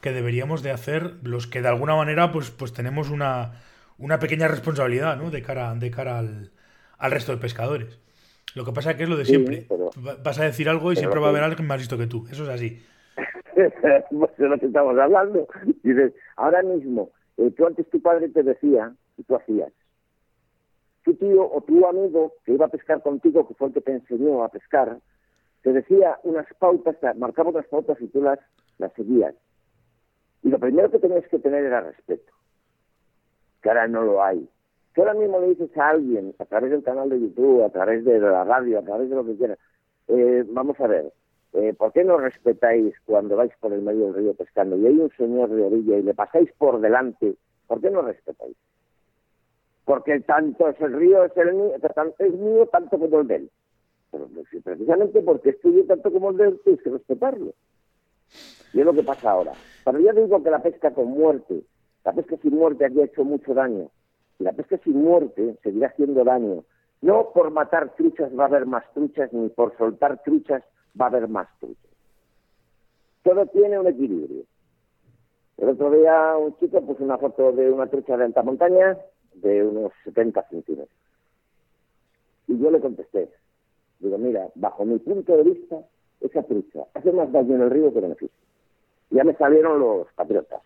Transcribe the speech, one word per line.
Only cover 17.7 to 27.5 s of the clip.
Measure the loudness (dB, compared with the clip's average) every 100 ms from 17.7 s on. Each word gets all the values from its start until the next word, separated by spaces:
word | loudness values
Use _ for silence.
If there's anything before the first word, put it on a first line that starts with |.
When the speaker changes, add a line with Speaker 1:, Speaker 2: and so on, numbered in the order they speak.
| 0 -4
Speaker 2:
tu | 0
padre | 2 2 0
te | 0
decía | 0 0 2 2 0 -12 _ -20
y |
tú | -4 -4
hacías. | -2 -4 -4 _ _ _ _ _ _ _ _ _ _ _ _ _
Tu | -2
tío | 0 4 4 4
o | -2
tu | 4 6 6
amigo | 2 0 0 -2 -4
que | -2
iba | 0 0
a |
pescar | -2 -4 -2
contigo, | -2 0 2 2 0
que |
fue | -4 -4
el |
que | -4
te | -4
enseñó | -8 _ -2 0 0
a | -4
pescar, | -8 _ 0 0 -4 _ _ _ _ _ _
te | 0
decía | 0 4 4 4 0
unas | -4 -6 -6 -2
pautas, | 0 2 -2 -2
te | -4
marcaba | -4 -6 -2 0